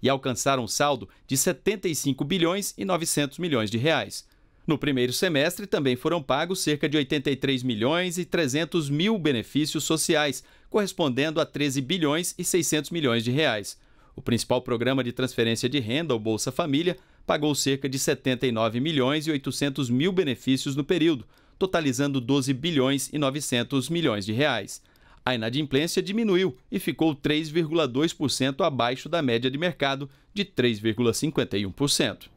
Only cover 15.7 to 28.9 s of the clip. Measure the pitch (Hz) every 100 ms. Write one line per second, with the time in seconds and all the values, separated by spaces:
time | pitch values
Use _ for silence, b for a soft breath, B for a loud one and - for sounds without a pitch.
15.7 | 143 107 131 165 120 107 107 - - 165
16.7 | 135 175 170 B B - 170 151 143 -
17.7 | 135 139 135 - 139 139 123 131 113 113
18.7 | 117 143 156 127 151 151 147 139 127 143
19.7 | 139 131 123 165 185 165 117 - 131 -
20.7 | 139 139 180 156 147 104 b b b 190
21.7 | 180 151 120 143 135 117 139 131 131 170
22.7 | 156 127 139 - 147 139 139 143 123 120
23.7 | 139 127 170 160 104 98 110 147 120 98
24.7 | - b b b b - 127 110 127 151
25.7 | 131 165 - 175 208 226 180 185 - -
26.7 | 202 - - 160 143 143 151 160 151 160
27.7 | 165 147 123 165 - 147 - 131 139 190
28.7 | 135 117